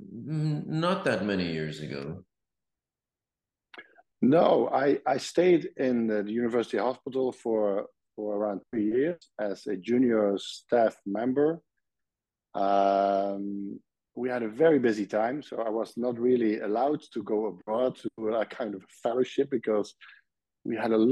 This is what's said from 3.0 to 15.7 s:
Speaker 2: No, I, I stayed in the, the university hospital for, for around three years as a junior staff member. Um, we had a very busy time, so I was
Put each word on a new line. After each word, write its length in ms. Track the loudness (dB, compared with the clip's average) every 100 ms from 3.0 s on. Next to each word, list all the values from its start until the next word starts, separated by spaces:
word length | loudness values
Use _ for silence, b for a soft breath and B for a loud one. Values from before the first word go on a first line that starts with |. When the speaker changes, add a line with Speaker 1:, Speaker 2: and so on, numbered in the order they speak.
| _ _ _ _ _ _ _ -20 B B _ _
Speaker 2:
No, 440 | 4 6 6 4 2
I, 260 | 2 2 0 0
I 120 | -2
stayed 520 | -2 2 4 4 2 -4
in 300 | -2 0 0
the, 160 | -2
the 80 | -2
university 480 | -2 0 0 -2 -2
hospital 520 | -2 -4 -6 -2 -2
for, 540 | -4 -2 0 0 -2 -6 _ _ -10
for 200 | -6 -4
around 260 | -4 -4 -6
three 140 | -2 0
years 340 | 0 0 -4 _ -8
as 280 | -6 -6 -8
a 80 | -6
junior 640 | 0 2 4 4 2 0
staff 580 | -6 -14 0 2 2 0 -8
member. 560 | -4 -2 2 0 0 _ _ _ _ _ _ _ _ _ -2
Um, 1200 | 2 4 4 4 4 2 0 -4 -6 -8 -10 -12 _ _ _ -6
we 140 | -4
had 140 | -2
a 60 | -4 4
very 160 | 6 6
busy 260 | 4 2 0
time, 360 | 0 0 -4
so 180 | -8 -6
I 80 |
was 240 | -4